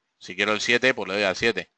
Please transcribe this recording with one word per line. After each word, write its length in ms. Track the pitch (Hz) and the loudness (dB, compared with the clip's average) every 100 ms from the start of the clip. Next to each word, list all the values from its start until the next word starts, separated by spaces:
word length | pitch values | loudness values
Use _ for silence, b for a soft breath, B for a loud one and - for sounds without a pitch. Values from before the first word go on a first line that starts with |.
| _ _ | _ _
Si 160 | - | -10
quiero 180 | 90 104 | -2 0
el 100 | 107 | 0
siete, 320 | - 120 131 | 2 2 2
pues 140 | 120 95 | 0 -2
le 60 | |
doy 100 | 98 | 0
al 120 | 98 90 | 0 0
siete. 340 | 117 90 85 | 0 -2 -6